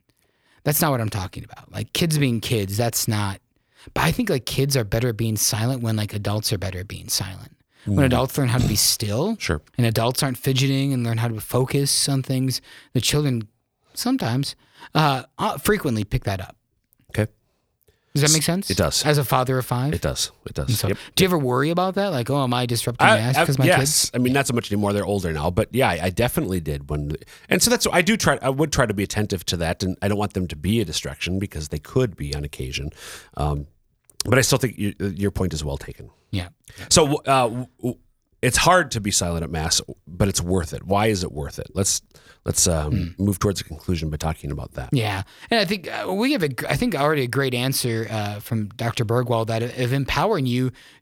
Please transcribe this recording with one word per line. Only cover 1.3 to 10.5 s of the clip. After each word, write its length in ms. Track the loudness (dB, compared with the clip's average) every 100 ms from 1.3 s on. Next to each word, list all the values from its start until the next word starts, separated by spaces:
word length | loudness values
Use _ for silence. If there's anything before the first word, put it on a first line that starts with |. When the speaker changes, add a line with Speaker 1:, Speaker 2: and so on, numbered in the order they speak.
| -10
Speaker 1:
about. 280 | -16 -18 -12
Like, 220 | -10 -4
kids 240 | -2 2 2
being 240 | 2 0
kids, 360 | 0 -2 0 0
that's 300 | 0 0 -2
not, 320 | 0 -2 -6 _ _ _ _ -8
but 100 | 0
I 80 | 0
think, 180 | 2 0
like, 140 | 0 -2
kids 280 | 0 2 0
are 80 |
better 260 | 0 0 0
at 80 | 0
being 200 | 0 0
silent 460 | 0 0 0 0
when, 120 | 0 -2
like, 180 | -2 -4
adults 360 | -2 -2 -2
are 60 | -2
better 220 | -4 -6
at 80 | -10
being 220 | -10 -4
silent. 460 | -4 -4 -10 -18 _ _ _ 0
When 120 | 2
Speaker 2:
Mm. 60 | 4
Speaker 1:
adults 320 | 4 2 0
learn 100 | 0
how 100 | 2
to 100 | 2
be 100 | 2
still, 580 | 2 0 -2 0 -2 -2
Speaker 2:
Sure. 220 | -2 -4 -4 0
Speaker 1:
and 80 | 2
adults 380 | 2 0 0
aren't 140 | -2 -2
fidgeting 560 | 0